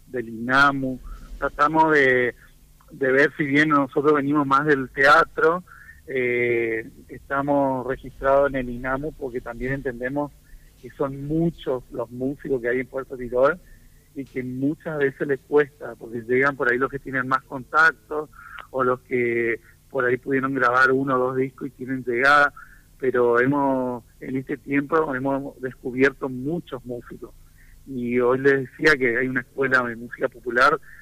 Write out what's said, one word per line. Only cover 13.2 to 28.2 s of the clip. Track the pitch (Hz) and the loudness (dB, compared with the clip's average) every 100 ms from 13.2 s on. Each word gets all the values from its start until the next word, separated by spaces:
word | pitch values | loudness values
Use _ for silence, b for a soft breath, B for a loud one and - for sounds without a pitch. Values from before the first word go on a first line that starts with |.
| 123 123 139 180 b b b b b | -4 2 2 2 b b b b b
y | 143 | -14
que | 131 135 | -10 -8
muchas | 127 127 139 160 170 151 | -8 -4 -2 -4 -6 -2
veces | 139 - 151 | -2 -2 -4
les | 135 | -4
cuesta, | - 147 143 - 123 113 | 2 2 2 -4 -14 -14
porque | 120 117 113 | -12 -10 -2
llegan | 127 143 | 2 2
por | 139 127 | 0 0
ahí | 123 | 0
los | 135 | -2
que | 139 | -4
tienen | 139 131 127 | -8 -6 -2
más | 131 | -4
contactos | - 139 120 156 160 139 - 151 151 B B B B | -4 -12 -2 4 4 2 -8 -8 -8 B B B B
o | 135 | -2
los | 127 127 | 0 0
que | - 127 120 117 117 110 b b _ | -2 -2 0 0 -2 -4 b b _
por | 135 | -2
ahí | 123 123 | 0 -2
pudieron | - 135 135 | -2 -2 0
grabar | 135 123 123 131 | 0 2 4 4
uno | 131 139 127 | 4 2 0
o | |
dos | 127 131 | 0 0
discos | 135 - 143 | -4 -4 -12
y | |
tienen | - 127 131 | -10 -8 -6
llegada, | 123 120 135 147 143 - B B B - | -4 0 4 6 4 -2 B B B -4
pero | 131 123 120 117 | 0 2 4 4
hemos, | 127 143 139 131 127 120 - - | 4 2 0 0 -2 -6 -12 -16
en | 147 131 | -8 -8
este | 135 151 | -6 -8
tiempo | - 143 143 165 147 | -2 -2 0 0 0
hemos | 127 135 135 139 - | -2 -2 -4 -6 -10
descubierto | 131 - 131 127 139 139 139 | -12 -10 -6 2 2 2 -8
muchos | 127 135 170 - 127 | -6 -4 -6 -6 -12
músicos. | 123 123 - - 117 - b b b b - | -10 -12 -12 -16 -16 -20 b b b b -12
Y | 131 120 123 | -8 -2 2